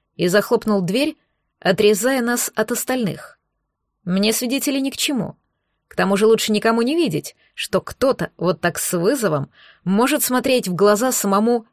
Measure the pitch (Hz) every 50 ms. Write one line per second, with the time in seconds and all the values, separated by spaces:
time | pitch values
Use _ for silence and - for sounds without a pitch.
0 | _ _ _ - 165 180 170 208 202 - 247 220 - 220 214 202 185 165 190 240
1 | 285 311 294 - _ _ _ _ _ _ _ _ - 175 190 - 208 208 214 -
2 | 208 254 269 262 240 233 240 247 - - - - 220 214 240 226 - - 254 262
3 | 233 185 139 - - - - _ _ _ _ _ _ _ _ _ _ _ _ _
4 | _ 175 175 190 202 220 226 - - 247 240 277 - 302 269 277 269 269 262 -
5 | - - 294 240 190 - - - _ _ _ _ _ _ _ _ _ _ - -
6 | 185 185 196 196 214 220 226 220 - - 214 208 202 226 233 233 233 247 294 339
7 | 339 240 156 151 143 - - _ _ _ _ - - - - 190 - - - -
8 | - 269 254 - 175 - - - - 175 180 - - 175 - - - - - 180
9 | 165 196 277 277 226 185 156 143 139 - _ _ - - - _ _ 175 190 202
10 | 240 269 294 294 - - 254 254 247 269 262 247 214 185 180 160 202 208 208 202
11 | 240 262 247 - - 202 196 196 214 233 240 240 226 _